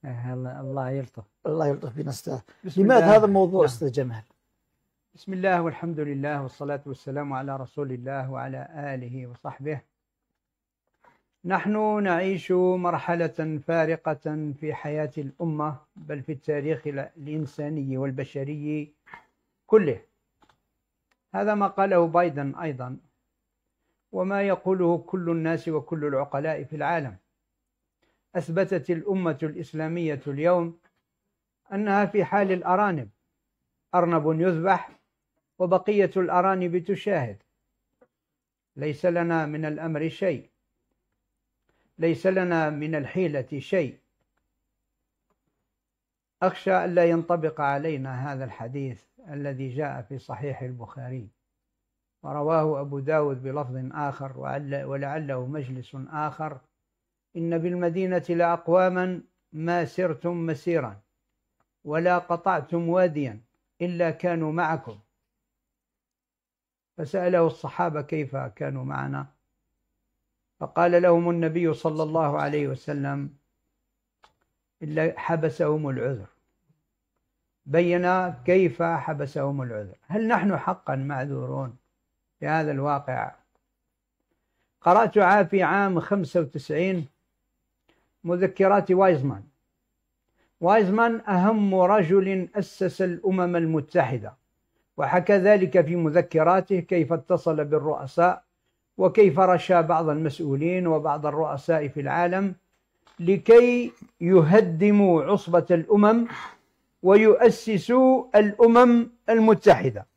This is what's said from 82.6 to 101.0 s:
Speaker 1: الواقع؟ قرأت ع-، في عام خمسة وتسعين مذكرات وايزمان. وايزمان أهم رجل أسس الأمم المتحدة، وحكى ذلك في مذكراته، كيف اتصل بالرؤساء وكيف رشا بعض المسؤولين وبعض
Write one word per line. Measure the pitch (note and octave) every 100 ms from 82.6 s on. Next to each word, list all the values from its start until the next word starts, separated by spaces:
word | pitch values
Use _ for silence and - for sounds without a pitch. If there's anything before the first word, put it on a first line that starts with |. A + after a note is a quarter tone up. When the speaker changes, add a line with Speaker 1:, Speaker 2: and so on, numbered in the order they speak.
| D3+
Speaker 1:
الواقع؟ | C#3 C#3+ C#3+ C#3+ B2 A2 - _ _ _ _ _ _ _ _ _ _ _ _ _ _
قرأت | - F#3 A3 G#3
ع-، | F3+ G#3
في | F3+ G3
عام | E3 F#3+ G3 F3
خمسة | - G3+ D3+ F3+
وتسعين | C#3+ D3+ - D3+ F#3 F#3 C#3 _ _ _ _ _ _ _ _ _ _ _
مذكرات | E3+ F3+ F#3 F#3 F#3+ G3+ F#3+
وايزمان. | F#3 F#3+ D#3 C3+ G#2 G#2 _ _ _ _ _ _ _ _ _ _ _
وايزمان | E3+ G#3+ F#3+ G#3+ A#3 A3+
أهم | G#3+ F#3 F#3+ A3 G3+
رجل | F#3+ F3+ G#3+ D#3+ G3 F#3+ F#3+ F3+
أسس | G#3+ F#3 - F#3 -
الأمم | F#3+ F3 F#3+ F#3 F3+ F3
المتحدة، | E3 D#3+ C#3+ F3+ B2+ B2+ G#2+ - _ _ _ _ _ -
وحكى | C#3+ F3+ E3+ G3+
ذلك | F#3+ G#3 F#3 F#3 D#3
في | F3
مذكراته، | D#3+ D#3+ - D#3+ D#3+ F#3+ F#3 F#3+
كيف | E3 F3+ D3+
اتصل | E3 - F3+ - D#3
بالرؤساء | D3 D3+ D3 D3 C3+ - F3 - _ _ _ _ _ -
وكيف | F#3 F3+ G#3 D3+
رشا | F#3 F3+ - F3+
بعض | D#3+ E3 D#3+
المسؤولين | D3+ D#3 C#3 D#3 C#3 D#3+ F#3 F3
وبعض | D#3